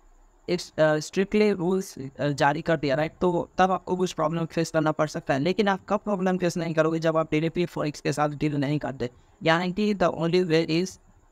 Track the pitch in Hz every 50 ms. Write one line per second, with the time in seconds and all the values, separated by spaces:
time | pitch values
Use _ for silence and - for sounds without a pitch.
0 | _ _ _ _ _ _ _ _ _ - 175 175 - - - - 156 156 156 156
1 | 151 - - 185 196 196 - 214 214 208 196 180 165 175 190 190 190 - - 151
2 | 135 139 - - 139 147 143 131 151 143 147 160 - - 165 135 147 143 131 147
3 | 156 160 - - 185 180 170 170 - - _ - 185 185 185 - - - 185 180
4 | 185 175 - - 156 156 165 165 165 160 - 170 165 - - 160 156 156 156 -
5 | 156 151 - 170 - - 147 135 143 175 185 - 208 202 190 185 - - 196 208
6 | - 214 208 185 185 190 185 180 180 175 - 175 165 165 156 160 156 160 165 165
7 | 160 165 156 160 160 - - 151 160 165 - 180 175 165 - 156 151 151 143 -
8 | - 156 143 - 147 151 147 135 147 151 147 143 139 139 151 147 - 127 131 131
9 | 117 123 - - _ _ _ _ - 160 160 170 185 180 175 208 214 208 208 185
10 | 190 165 - - 160 170 165 180 180 170 156 160 165 165 156 170 185 185 - -
11 | _ _ _ _ _ _